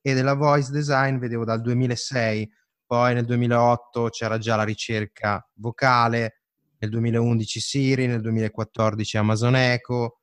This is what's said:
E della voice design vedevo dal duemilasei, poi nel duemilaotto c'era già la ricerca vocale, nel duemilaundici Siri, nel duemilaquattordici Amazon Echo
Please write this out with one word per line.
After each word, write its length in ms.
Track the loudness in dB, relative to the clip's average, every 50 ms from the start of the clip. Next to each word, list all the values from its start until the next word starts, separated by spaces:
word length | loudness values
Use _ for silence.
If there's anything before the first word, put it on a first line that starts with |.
E 140 | _ 0 0
della 200 | 2 2 0 0
voice 360 | 2 2 2 2 2 0 -2
design 460 | -4 -4 -2 0 0 2 2 2 0 -2
vedevo 260 | -4 -4 -4 -4 -2
dal 160 | -2 -2 -2
duemilasei, 880 | 0 0 0 0 0 0 -2 -4 -6 -4 -2 0 0 0 0 -2 -4 -8 _ _ _ _ _ _ _
poi 260 | _ 0 2 2 2 2
nel 120 | 0 0
duemilaotto 800 | 0 0 0 0 2 2 4 4 4 2 2 -2 _ _ -4 -4 -4
c'era 300 | -4 -4 -4 -4 -4 -4
già 180 | -2 -2 0
la 60 | 0 0
ricerca 840 | -2 -4 -6 -6 -4 -4 -4 -4 -6 _ -6 -4 -4 -4 -4 -6 _ _
vocale, 840 | -10 -10 -10 -6 0 2 4 4 4 4 2 2 0 -2 -4 _ _ _ _ _ _ _ _ _ _
nel 100 | -6 -4
duemilaundici 720 | -2 -2 -2 0 0 2 2 2 2 0 0 -2 -6 -8
Siri, 460 | -6 -4 -2 0 2 2 2 2 2
nel 160 | 0 -2 -2
duemilaquattordici 960 | -2 -2 -2 0 -2 -2 -4 -6 -8 -8 _ 0 0 0 0 -2 -6 -2 0 2
Amazon 360 | 2 2 2 2 2 2 4
Echo 640 | 4 4 2 0 -2 -4 -4 -4 -4 -4 -4 _ _